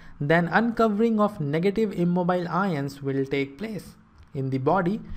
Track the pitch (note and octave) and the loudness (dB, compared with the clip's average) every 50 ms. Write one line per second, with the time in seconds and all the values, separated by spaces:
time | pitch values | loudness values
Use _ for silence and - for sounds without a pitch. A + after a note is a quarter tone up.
0 | - - - - C#3+ D3 D#3+ E3+ F3 E3 E3 G3 A3+ A#3+ A3 - A3+ A3+ G#3 G3+ | -18 -20 -10 -6 0 2 4 4 4 2 2 2 2 2 2 2 2 2 4 2
1 | A3+ A#3 A3+ G#3+ G#3 G3+ G#3 - D3+ C#3 C#3+ E3 E3+ G3+ G3 A3+ A3 G3+ - F3 | 2 2 4 2 2 2 0 -2 -4 -2 0 0 2 2 2 0 -2 -2 0 0
2 | F3 F3 F3 F3+ F3+ F3 F3+ F3+ F3 - D#3+ F3 G3 G3+ E3 C#3+ C#3 C#3 C3+ - | 0 2 2 2 2 2 2 0 0 -2 -2 -2 0 0 -2 -2 -4 -6 -8 -6
3 | C#3 C#3 C3+ C3+ C3+ C3+ C#3+ C#3 C#3 C#3 C#3 - G3+ A3+ G#3+ F3 - - - - | -6 -2 -2 -2 -2 0 0 -2 -2 -4 -6 -10 -10 -10 -8 -10 -12 -14 -18 -20
4 | - _ - - - - - C#3 C3+ C3+ C3 C3 C3 D3 E3+ F#3+ F3+ F3 G#3 A#3 | -20 _ -20 -20 -20 -12 -8 -6 -4 -4 -4 -2 0 2 2 2 2 0 -2 -4
5 | - - - | -6 -10 -12